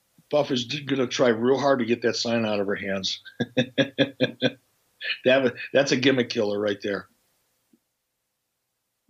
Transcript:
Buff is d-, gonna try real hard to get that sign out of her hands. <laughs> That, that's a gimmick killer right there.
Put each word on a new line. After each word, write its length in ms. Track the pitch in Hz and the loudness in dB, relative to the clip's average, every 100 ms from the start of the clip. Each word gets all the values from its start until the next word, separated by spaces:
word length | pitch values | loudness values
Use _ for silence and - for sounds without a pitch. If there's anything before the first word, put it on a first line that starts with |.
| _ _ _ | _ _ _
Buff 200 | 147 143 | -2 0
is 160 | 127 117 | -2 -4
d-, 160 | 151 | -8
gonna 240 | 139 135 123 | -4 -2 -2
try 220 | - 127 | 2 2
real 300 | 110 123 131 | 4 2 2
hard 200 | 139 131 | 2 2
to 80 | 110 | 2
get 160 | 117 | 0
that 140 | 117 113 | 0 -2
sign 280 | 117 117 | -2 0
out 160 | 107 104 | 0 -2
of 60 | 98 | -2
her 80 | |
hands. 480 | 98 101 98 95 - - - 120 - | -4 -4 -4 -4 -8 -12 -8 -4 -2
<laughs> 0 | 123 - 127 - 131 - 127 - - - _ _ _ _ - - | -2 -2 -2 0 -2 0 -4 -2 -6 -6 _ _ _ _ -10 -2
That, 300 | 123 135 127 - - | 2 4 2 -2 0
that's 200 | 131 143 | 0 2
a 40 | 139 | 2
gimmick 340 | 131 131 117 | 2 2 0
killer 280 | 120 104 101 | -2 -2 0
right 220 | 104 101 | -2 -2
there. 240 | 104 95 - _ _ _ _ _ _ _ _ _ _ _ _ _ _ _ _ _ _ _ | -4 -4 -6 _ _ _ _ _ _ _ _ _ _ _ _ _ _ _ _ _ _ _